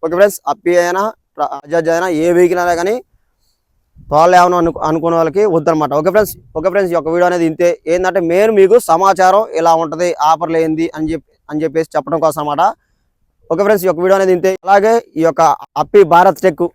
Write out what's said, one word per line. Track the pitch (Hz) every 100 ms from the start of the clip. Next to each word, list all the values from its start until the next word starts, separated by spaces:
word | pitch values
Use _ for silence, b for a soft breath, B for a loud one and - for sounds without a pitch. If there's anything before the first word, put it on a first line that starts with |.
ఓకే | 165 175
ఫ్రెండ్స్, | 202 190 -
అప్పి | 147 175 175
అయినా | 175 185 208 220 _ -
బజాజ్ | 143 139 147 165 160 165
అయినా | 185 160
ఏ | 165 175
వెహికల్ | 175 180
అయినా | 175 170
కానీ | 175 240 - _ _ _ _ _ _ _ _ _ -
తోలేమని | 147 165 180 180 180
అను-, | 170 156 156
అనుకునే | 160 165 165
వాళ్ళకి | 160 160 214 165
వద్దనమాట. | 156 160 147 143
ఓకే | 156
ఫ్రెండ్స్, | 190 202 - _ 160
ఓకే | 165
ఫ్రెండ్స్, | 180 190
ఈ | 170
యొక్క | 147
వీడియో | 170 180
అనేది | 180 165
ఇంతే. | 156 175 165 -
ఏంటంటే | 175 185 180 170
మెయిన్ | 175 220 214
మీకు | 190 240 -
సమాచారం | 165 196 185 185 190 220 160
ఇలా | 170 165
ఉంటది, | 160 156 175 165 151
ఆఫర్లు | 160 165 165 160
ఏంది | 156 165 151
అని | 156
చెప్పి, | 160 _ _ _
అని | 147
చెప్పేసి | 156 147 160 156
చెప్పడం | 139 160 156
కోసం | 151
అనమాట. | 147 147 185 220 _ _ _ _ _ _ _
ఓకే | 165 202
ఫ్రెండ్స్, | 208 185
ఈ |
యొక్క | 160
వీడియో | 180 190
అనేది | 190 180
ఇంతే. | 185 190 180
అలాగే | 202 208 233 - -
ఈ | 165
యొక్క | 165 160 - 127 -
అప్పి | 151 208 180
భారత్ | 170 185 165 190
టెక్ | 156 175